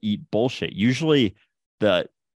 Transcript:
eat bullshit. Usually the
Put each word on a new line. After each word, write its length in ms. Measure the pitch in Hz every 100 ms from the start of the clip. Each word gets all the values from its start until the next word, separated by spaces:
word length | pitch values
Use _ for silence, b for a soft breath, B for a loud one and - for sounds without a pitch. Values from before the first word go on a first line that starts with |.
eat 280 | 107 104 -
bullshit. 420 | 104 123 - -
Usually 600 | - 113 127 160 147 110 - _ _ _ -
the 280 | 107 90 - _ _